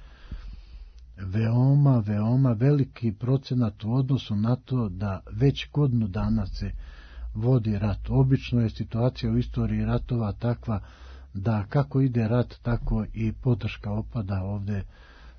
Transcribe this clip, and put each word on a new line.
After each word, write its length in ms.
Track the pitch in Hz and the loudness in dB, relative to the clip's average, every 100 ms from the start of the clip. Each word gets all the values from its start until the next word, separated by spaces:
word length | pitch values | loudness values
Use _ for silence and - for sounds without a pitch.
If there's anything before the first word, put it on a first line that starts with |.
| - - - - - - - - - - - - | -20 -20 -14 -14 -12 -16 -16 -18 -18 -20 -20 -12
veoma, 840 | 95 101 113 120 131 143 143 123 | -4 0 2 4 6 6 6 4
veoma 540 | 104 104 110 127 135 | 2 0 2 4 4
veliki 600 | 110 135 147 131 - 113 | 4 4 4 0 -2 -4
procenat 720 | 98 120 135 - 127 110 - | -2 0 0 0 0 0 -2
u 80 | 104 | -2
odnosu 440 | 131 131 131 - 104 | 0 2 0 0 0
na 200 | 113 123 | 0 0
to 320 | - 127 110 | -2 -2 -2
da 320 | 90 101 92 - | -4 -4 -4 -8
već 380 | 104 139 135 - | 2 2 2 -2
godinu 360 | 143 143 120 107 | 0 2 2 0
dana 380 | 101 104 110 92 | 0 0 0 -2
se 240 | - 98 - - - - - - | -4 -6 -6 -12 -18 -18 -12 -10
vodi 440 | 107 117 131 107 101 | -2 2 2 2 0
rat. 320 | 107 - - | 0 -2 0
Obično 500 | 127 131 131 - 120 | 2 4 2 2 0
je 100 | 113 | 0
situacija 640 | - 110 123 123 - 113 | -2 -4 0 0 0 0
u 60 | 117 | 0
istoriji 460 | 120 123 110 107 | 0 -2 -2 0
ratova 480 | 110 120 - 120 104 | 0 -2 0 -2 -2
takva 480 | 98 120 117 - 104 - - - - - | -2 -2 -2 -2 -4 -6 -16 -18 -18 -12
da 300 | 98 95 107 98 | -4 0 0 0
kako 320 | 147 139 135 | -2 0 2
ide 280 | 135 117 110 | 2 2 2
rat, 260 | 123 120 - | 2 0 -4
tako 420 | - - - 110 104 | -2 -2 0 0 -2
i 180 | 110 110 | -2 -2
podrška 600 | 104 131 113 107 - 107 | 0 0 0 -2 -6 -6
opada. 500 | 104 - 120 98 98 | -6 -4 -6 -2 -4
Ovde 420 | 95 101 98 101 - - - - - | -4 -4 -4 -4 -6 -14 -20 -20 -20